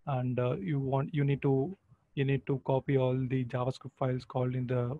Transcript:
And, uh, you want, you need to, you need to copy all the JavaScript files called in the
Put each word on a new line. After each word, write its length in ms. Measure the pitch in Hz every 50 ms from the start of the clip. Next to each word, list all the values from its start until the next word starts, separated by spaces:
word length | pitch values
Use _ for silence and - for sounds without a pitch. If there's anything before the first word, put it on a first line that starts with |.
| _
And, 320 | - 139 127 127 127 127 120
uh, 180 | 123 123 127
you 220 | - 196 180 151 139
want, 360 | 135 131 131 135 139 170 -
you 100 | 147 143
need 160 | 143 143 131
to, 340 | - 143 135 131 135 175 190 - _ _ - _ _ _ _
you 120 | 147 139
need 200 | 131 139 135 -
to 140 | - 143 131 -
copy 320 | - 139 131 - - 139 135
all 180 | 127 127 127
the 300 | 131 131 123 127 131 127
JavaScript 460 | 120 - 123 123 127 131 - - 127 - _
files 280 | 139 131 127 127 -
called 280 | - - 135 127 127 127
in 120 | 131 127
the 320 | 120 127 123 120 120 131 156